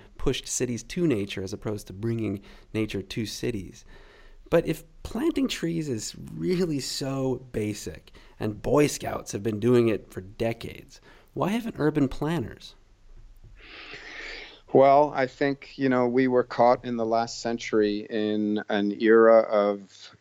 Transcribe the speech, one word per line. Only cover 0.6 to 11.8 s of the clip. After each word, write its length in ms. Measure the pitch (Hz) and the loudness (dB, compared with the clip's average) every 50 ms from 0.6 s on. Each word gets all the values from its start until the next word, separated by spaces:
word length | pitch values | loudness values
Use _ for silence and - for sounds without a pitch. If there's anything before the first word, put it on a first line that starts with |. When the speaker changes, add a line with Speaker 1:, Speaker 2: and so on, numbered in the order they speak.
| 131 120 120 113 - | -4 -4 -4 -6 -8
Speaker 1:
to 240 | - - 180 175 | -8 -6 -2 0
nature 380 | 160 123 101 101 101 - 101 95 | 0 0 0 -2 -6 -6 -8 -8
as 80 | 95 104 | -8 -8
opposed 340 | 98 - 113 104 104 - | -8 -8 -6 -8 -8 -10
to 60 | - 98 | -12 -12
bringing 480 | 95 110 113 113 113 107 101 98 101 - - - - - - - | -6 -4 -4 -4 -2 -4 -4 -6 -6 -10 -14 -20 -20 -16 -8 -4
nature 280 | 110 110 107 - 101 92 | -4 -4 -4 -4 -8 -8
to 220 | - - 123 110 | -8 -6 -6 -6
cities. 600 | 104 - - - 123 120 101 87 - - - - - - - - - - - - - - - - - | -6 -6 -6 -6 -6 -4 -6 -8 -10 -14 -20 -20 -20 -20 -20 -20 -20 -20 -20 -20 -20 -20 -20 -6 0
But 160 | - 170 165 | 0 2 2
if 160 | - 160 - - - - - - | 0 -4 -6 -8 -20 -20 -16 -14
planting 420 | - - 226 302 339 - 277 269 | -10 -6 -4 -2 -2 0 0 -2
trees 420 | 226 - - - 165 170 165 156 147 | -2 -4 -4 -4 -4 -4 -4 -4 -4
is 280 | 123 107 104 - - - 135 147 160 | -4 -6 -6 -8 -12 -14 -14 -14 -10
really 460 | 160 165 170 180 170 190 165 151 139 | -6 -2 -2 0 0 0 0 -2 -4
so 680 | - - - - 143 135 135 135 135 131 127 123 127 - - | -4 -6 -6 -6 -6 -4 -4 -2 -2 -2 -2 -4 -6 -8 -6
basic, 580 | 113 107 107 104 - - - 82 - - - - - - - - - | -4 -4 -4 -6 -8 -10 -12 -14 -14 -18 -20 -20 -20 -20 -20 -12 -8
and 200 | - 110 107 107 | -6 -6 -6 -6
Boy 280 | - 117 123 147 151 143 | -2 2 4 4 4 2
Scouts 420 | - - - 110 - - - - | 0 -4 -8 -8 -8 -8 -8 -8
have 140 | - 104 98 | -8 -6 -4
been 160 | 113 107 104 | -4 -4 0
doing 260 | 107 123 123 120 117 | 2 4 4 4 4
it 260 | 113 104 - - - - | 4 0 -2 -4 -10 -14
for 100 | - 92 | -14 -14
decades, 760 | 92 - - 113 113 117 - - 76 - - - - - - _ - - - _ _ - | -12 -8 -6 -4 -4 -4 -6 -10 -16 -16 -16 -20 -20 -20 -20 _ -20 -20 -20 _ _ -6
why 160 | 135 139 175 | -4 -2 -2
haven't 260 | 208 233 214 226 - | -2 -2 -4 -6 -4
urban 300 | - | -2